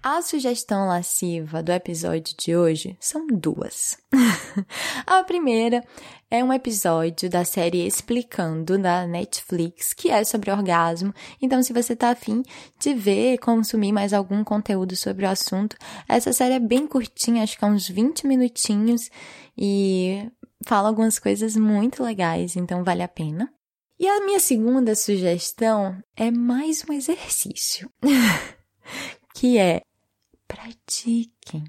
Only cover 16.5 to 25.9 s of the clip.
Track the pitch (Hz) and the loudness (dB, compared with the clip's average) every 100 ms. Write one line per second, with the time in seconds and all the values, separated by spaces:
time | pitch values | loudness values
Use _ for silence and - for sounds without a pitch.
16.5 | 262 226 247 294 269 220 - - 233 214 | 2 2 2 2 -2 -4 -4 0 0 0
17.5 | - 208 208 190 185 247 320 277 262 247 | 0 2 2 0 0 0 0 2 4 2
18.5 | - - 208 220 240 - - - - - | 0 0 2 2 0 -2 -16 -20 -20 -18
19.5 | - 202 196 196 185 180 196 220 _ - | -4 0 2 2 2 0 -2 -8 _ -20
20.5 | _ - 214 208 220 220 214 202 202 220 | _ 0 2 2 2 2 2 0 0 0
21.5 | 220 214 208 233 - 247 202 170 165 175 | 2 4 4 2 0 -4 -2 -2 0 -2
22.5 | 180 175 180 180 175 180 - 156 156 254 | -4 -4 -2 0 -2 -4 -6 -6 -4 -8
23.5 | _ _ _ _ _ 370 403 392 403 - | _ _ _ _ _ 0 2 2 0 2
24.5 | 240 226 262 233 214 - 202 180 175 - | 2 2 2 2 0 0 0 2 0 -4
25.5 | - 226 214 196 | -2 0 2 0